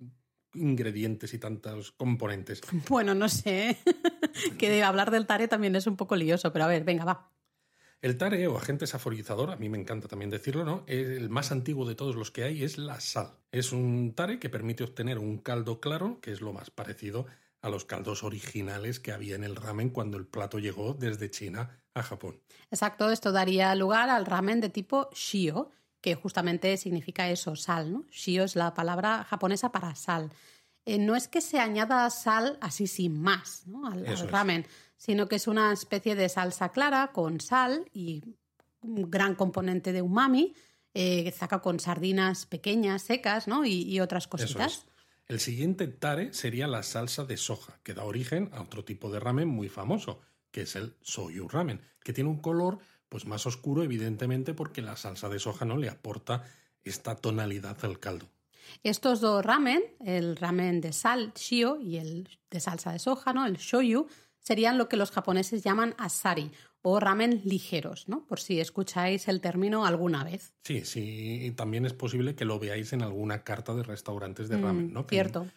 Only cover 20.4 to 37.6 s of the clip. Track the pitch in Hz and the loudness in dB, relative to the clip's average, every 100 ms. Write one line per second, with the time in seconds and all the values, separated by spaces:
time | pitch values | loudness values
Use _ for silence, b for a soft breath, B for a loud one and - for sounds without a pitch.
20.4 | 101 107 104 92 110 143 120 104 104 - | -6 -4 -4 -4 -6 -2 -4 -4 -6 -8
21.4 | 101 101 120 b _ 123 120 101 92 - | -8 -8 -8 b _ -8 -6 -8 -10 -14
22.4 | _ b b - 208 - 214 220 202 190 | _ b b -2 -2 2 2 2 2 4
23.4 | 185 190 190 190 190 220 254 240 175 185 | 4 4 6 4 4 4 4 4 2 2
24.4 | 196 226 208 208 190 269 269 - - 202 | 2 2 2 -2 0 0 0 -6 -2 2
25.4 | 165 175 311 b b _ 180 170 190 190 | 2 0 -4 b b _ -2 0 -2 0
26.4 | 175 170 190 190 185 175 - 185 180 175 | 0 2 2 2 0 -4 -4 -2 0 0
27.4 | 165 151 - 165 156 226 - - - 180 | -2 -6 -2 -2 0 -6 -8 -8 0 2
28.4 | 190 180 170 165 165 180 208 220 - 160 | 2 2 0 0 -2 0 2 0 0 0
29.4 | 185 202 240 190 180 143 - 170 156 b | 2 2 0 -2 -4 -6 -2 -2 -2 b
30.4 | b b b b - 208 208 240 - 339 | b b b b -2 2 4 2 2 -2
31.4 | - 285 220 208 220 254 240 - 226 220 | 2 2 2 2 4 4 4 2 2 4
32.4 | 247 294 185 - 190 - 175 151 185 190 | 2 -2 -6 -2 -2 0 0 2 2 2
33.4 | - - 180 240 254 185 - 185 170 196 | 0 -16 -14 -10 -6 -6 -4 -4 2 2
34.4 | 196 165 156 B B B - 208 202 208 | 4 2 -2 B B B 0 2 2 0
35.4 | 233 214 214 202 - 202 214 202 185 185 | 0 4 4 4 -2 -2 0 2 2 2
36.4 | 180 - 180 262 294 269 269 185 165 160 | -2 0 -2 2 4 4 2 0 0 -2
37.4 | - 254 | 2 4